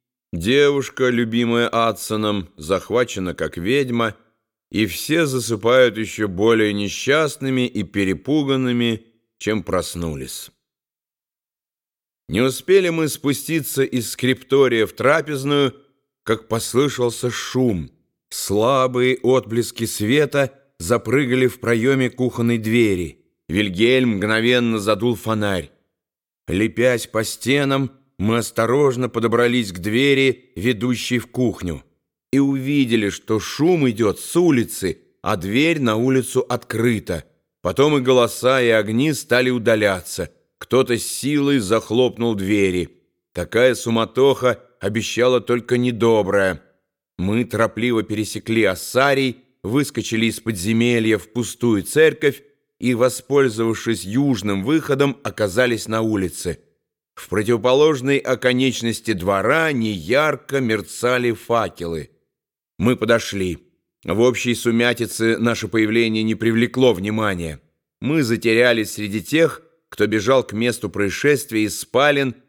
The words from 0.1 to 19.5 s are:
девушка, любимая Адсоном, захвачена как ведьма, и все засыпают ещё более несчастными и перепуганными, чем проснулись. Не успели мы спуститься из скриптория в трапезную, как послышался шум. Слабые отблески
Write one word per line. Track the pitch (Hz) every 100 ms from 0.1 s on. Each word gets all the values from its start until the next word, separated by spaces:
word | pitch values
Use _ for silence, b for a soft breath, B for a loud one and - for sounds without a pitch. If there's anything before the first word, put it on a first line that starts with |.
| _ _
девушка, | 85 95 139 143 143 123 - 127
любимая | 120 113 117 117 117 120
Адсоном, | 117 117 - - 107 107 101 85 -
захвачена | 76 92 - 113 120 98 90
как | - 78 -
ведьма, | 87 139 131 120 113 104 _ _ _ _ _
и | 101
все | 107 82 - 160
засыпают | 151 131 110 110 113 127 123 107
ещё | 104 - 104
более | 90 110 113 104
несчастными | 101 101 - 131 147 151 - 135 131 123
и | 107
перепуганными, | 90 101 95 85 - 151 139 135 127 120 117 110 - _ _ -
чем | 104 107
проснулись. | 87 92 82 87 82 71 64 - - _ _ _ _ _ _ _ _ _ _ _ _ _ _ _ _ _ -
Не | 87
успели | 131 127 - 196 175
мы | 165 151
спуститься | - 143 135 - 160 131 139
из | 135 127 110
скриптория | - 127 123 - 139 131 117 104
в |
трапезную, | - 120 160 147 139 139 143 135 - _ _ _ _
как | - 113 -
послышался | 113 - 120 143 123 120 - 123
шум. | 113 - 127 127 92 69 _ _ _ _
Слабые | - - 101 117 135 131 123 127 131
отблески | 120 131 107